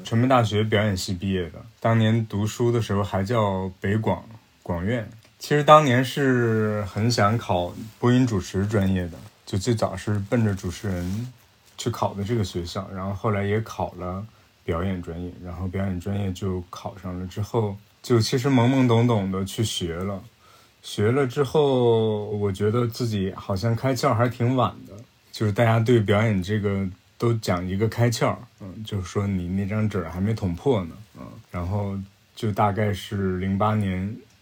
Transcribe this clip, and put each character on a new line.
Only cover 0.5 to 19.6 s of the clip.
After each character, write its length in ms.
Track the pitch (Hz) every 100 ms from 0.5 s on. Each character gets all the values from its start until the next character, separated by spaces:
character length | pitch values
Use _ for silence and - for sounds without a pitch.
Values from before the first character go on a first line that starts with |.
| 104
表 200 | 110 107
演 140 | 107 92
系 160 | -
毕 160 | 90 101
业 140 | 92
的， 220 | 82 - - -
当 180 | 117 113
年 280 | 110 117 113
读 180 | 101 101
书 240 | - 120
的 120 | 117
时 100 | 110
候 100 | 101
还 220 | 98 98
叫 480 | 98 120 104 95 95 -
北 160 | 98 110
广， 260 | 110 87 - 113 _ _
广 240 | - 87 98
院。 220 | 120 104 - - _
其 160 | - 147
实 80 |
当 220 | 147 151 147
年 180 | 123
是 800 | 127 151 135 123 117 110 107 104
很 260 | 101 104 117
想 280 | 120 104 117
考 360 | - 90 87 - - -
播 140 | 123
音 160 | 123 127
主 140 | 101
持 260 | - 92 101
专 240 | 107 95
业 100 | 95
的， 80 | 87 80 - _ -
就 120 | 107
最 160 | 123
早 220 | 117 101 95
是 240 | - 104 98
奔 140 | 123
着 100 | 110
主 160 | 95 90
持 180 | - 104
人 400 | 90 90 104 123 - _ _ _ -
去 120 | 123
考 240 | - 101
的 100 | 98
这 120 | 98 120
个 80 |
学 220 | 95 90 87
校， 220 | 101 95
然 120 | 95 95
后 80 |
后 180 | 95 117
来 120 | 101
也 160 | 101 107
考 300 | 107 - 87
了 300 | 90 90 92 110 - _ _
表 200 | - 85
演 180 | 98 92
专 200 | 85 82
业， 100 | 90 82
然 120 | 90 85
后 120 | 92
表 180 | 95 98
演 140 | 90
专 200 | 90 101
业 120 | 98
就 320 | 90 98 92 87
考 280 | - 104 95
上 200 | 90 90
了 60 | 92
之 140 | -
后， 340 | 104 120 104 98 - _
就 180 | - 117
其 180 | 107 139
实 100 | 135
懵 220 | 131 117
懵 180 | 135 127
懂 200 | 117 120
懂 240 | 110 95
的 120 | 95
去 200 | 95 -